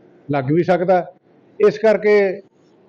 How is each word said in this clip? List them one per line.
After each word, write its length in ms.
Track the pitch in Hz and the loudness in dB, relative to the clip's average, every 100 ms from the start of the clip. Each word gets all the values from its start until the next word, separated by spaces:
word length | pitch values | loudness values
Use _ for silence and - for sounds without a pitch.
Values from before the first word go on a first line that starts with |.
| _ _ - | _ _ -8
ਲੱਗ 220 | 143 131 | -6 -2
ਵੀ 120 | 160 | -2
ਸਕਦਾ। 420 | 170 175 180 185 165 _ _ _ _ - | 0 -2 0 -2 -2 _ _ _ _ 0
ਇਸ 180 | 208 202 | 0 2
ਕਰਕੇ 360 | 220 208 208 208 196 185 - _ _ _ | 0 0 2 2 2 -4 -14 _ _ _